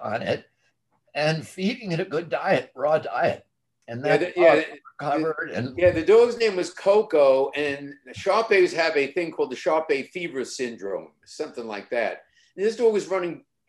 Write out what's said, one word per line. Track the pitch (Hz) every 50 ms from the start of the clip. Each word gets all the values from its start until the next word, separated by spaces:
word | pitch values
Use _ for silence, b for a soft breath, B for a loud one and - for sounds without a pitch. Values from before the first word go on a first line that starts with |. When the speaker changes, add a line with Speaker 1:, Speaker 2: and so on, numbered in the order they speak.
| 120
Speaker 1:
on | 113 107 117
it | - - 123 - - _ _ _ _ _ _ _ _ _ _ _ _ _ _
and | 147 151 156 160 160 120 -
feeding | - 185 190 202 254 247 233 190 165
it | 160
a | 190
good | 190 262 165 170 151
diet, | 151 143 156 190 185 127 - - _
raw | - 135 147 156 151
diet. | 120 - - 127 - 127 - - - _ _ _ _ _ _ _ _ -
And | 117 120 139
Speaker 2:
Yeah, | 147 156 151
Speaker 1:
that | 170 175 -
Speaker 2:
the, | 175
yeah, | 175 165 147
Speaker 1:
dog | 156 156 - 151 143 _ - _ -
recovered. | 143 147 143 156 156 160 156 156 165 147
And | - 98 123 131 127 170
Speaker 2:
yeah, | 175 180
the | 170 165 156
dog's | 185 208 233 240 233 226 233
name | 226 220 190 180
was | 170 - -
Coco, | - - 196 202 214 214 214 165 151 143 135 131 135 135 -
and | - 143 151 143 139 143 143 143 143 - _ 127 117
Shar-Peis | - - 190 185 220 226 - 208 190 180 170 -
have | 165 165 160 156 147
a | 139 135 -
thing | 180 170 160
called | 151 - 147 131
the | 127
Shar-Pei | - - 180 156 160 156 - 147 139 123
fever | - _ 185 175 170 123 135 117
syndrome, | - - - 127 120 117 104 98 98 92 85 82 78 _ _ _
something | - - - 151 139 - 123 117
like | 110 104 101 98 -
that. | 131 120 110 95 - - - b b b b b b -
And | 190
this | 226 220
dog | 233 240 226
was | 214 196 151 156
running | 185 190 180 175 151 135 - _ _ _ _